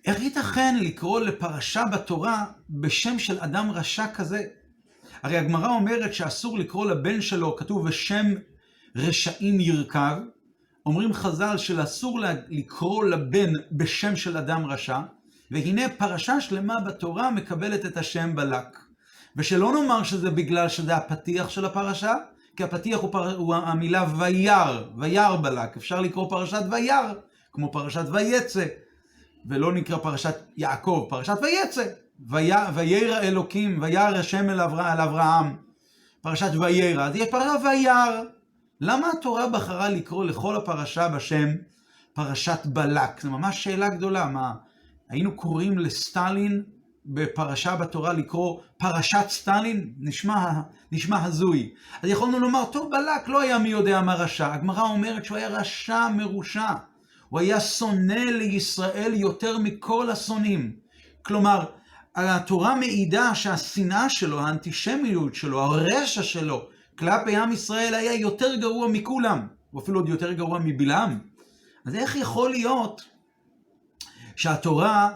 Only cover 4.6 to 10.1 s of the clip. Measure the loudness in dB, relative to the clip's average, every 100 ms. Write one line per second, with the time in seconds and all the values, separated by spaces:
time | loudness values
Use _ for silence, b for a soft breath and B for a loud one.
4.6 | _ _ B B B B -2 0 2 0
5.6 | 2 2 2 0 -2 -4 -6 -6 -6 -4
6.6 | -4 -2 -2 0 0 -2 -2 -2 -2 -4
7.6 | -4 -2 -2 -2 -2 2 2 0 -6 -20
8.6 | b b b -2 0 0 -2 0 2 4
9.6 | 4 2 2 0 0